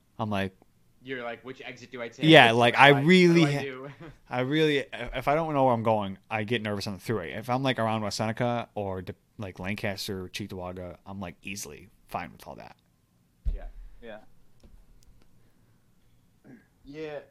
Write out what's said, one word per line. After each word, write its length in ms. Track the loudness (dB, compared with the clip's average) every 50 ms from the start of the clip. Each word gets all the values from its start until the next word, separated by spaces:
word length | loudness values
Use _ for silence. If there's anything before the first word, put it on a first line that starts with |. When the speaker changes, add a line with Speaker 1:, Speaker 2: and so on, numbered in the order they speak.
| _ _ _ -8
Speaker 1:
I'm 100 | -6 -4
like, 240 | -2 -4 -4 -4 -8 _ _ _ _ _ _ _ _ _
Speaker 2:
You're 220 | -14 -12 -10 -8 -8
like, 200 | -10 -10 -12 -14
"Which 160 | -16 -16 -14
exit 300 | -14 -16 -16 -16 -18 -14 -12
do 80 | -10
I 80 | -10 -10
take? 160 | -6 0 6
Speaker 1:
Yeah, 220 | 8 10 10 10 10
Speaker 2:
What 60 | 8 6
Speaker 1:
like, 140 | 4 4 6
Speaker 2:
do 40 | 8
Speaker 1:
I 60 | 8 8
Speaker 2:
I, 20 |
what 100 | 8 6
do 60 | 6
Speaker 1:
really 500 | 6 6 8 8 8 6 6 4 2 0
Speaker 2:
I 60 | -2 -4
do?" 260 | -8 -10 -12 -14 -16 -16 -18 -20 -20
<laughs> 200 | -20 _ _ -8
Speaker 1:
I 100 | -6 -4
really, 420 | -2 0 0 2 2 2 2 0 -2 -4
if 360 | -10 -12 -10 -8 -8 -6 -2 0
I 40 | 0
don't 180 | 0 0 -2 0
know 100 | 2 4
where 80 | 4 4
I'm 80 | 2 2
going, 340 | 2 2 0 0 -4 -8 -12 _ -8
I 140 | -6 -6 -4
get 180 | -2 -2 -4
nervous 260 | -2 -4 -6 -6 -6
on 60 | -8 -10
the 60 | -10
throughway. 380 | -6 -6 -4 -4 -4 -8 -10
If 120 | -10 -6 -4
I'm, 140 | -2 -2 0
like, 160 | -2 0 0
around 220 | -2 -2 -2 -2
West 160 | -4 -4 -4
Seneca 500 | -4 -4 -4 -2 -2 -2 -2 -2 -4 -6 -8 -8
or 260 | -6 -6 -6 -6 -8
De-, 140 | -8 -12 -14 _ _ _ _
like, 220 | -14 -14 -14 -12 -10
Lancaster 680 | -8 -8 -6 -6 -6 -6 -6 -6 -8 -8 -8 -8 -10
or 40 | -10
Cheektowaga, 680 | -10 -12 -12 -10 -10 -10 -10 -10 -10 -12 -12 -14 -14 -16 -18
I'm, 160 | -16 -12 -12
like, 140 | -12 -12 -12 _
easily 460 | -12 -12 -12 -12 -12 -14 -16 -18 -20 -20 _ _ _ -10
fine 220 | -10 -10 -10 -10 -14
with 120 | -18 -18
all 80 | -18 -18
that. 200 | -18 -18 -20 -20 _ _ _ _ _ _ _ _ _ _ _ _ _ -6 -6 -6
Speaker 2:
Yeah. 100 | -6 -10 -14 -16 -18 -20 -20 -20 -20 -18
Speaker 3:
Yeah. 140 | -18 -18 -18 -20 -20 -20 -20 -20 -20 _ _ -20 -20 -20 -20 -20 _ -20 -20 _ -20 -20 -20 -20 _ _ -20 _ _ _ _ _ _ _ _ _ _ _ _ _ _ _ _ _ _ _ _ _ -20 -20 -20 _ _ _ _ -20
Speaker 2:
Yeah, 340 | -18 -14 -12 -10 -10 -10 -12 -14 -14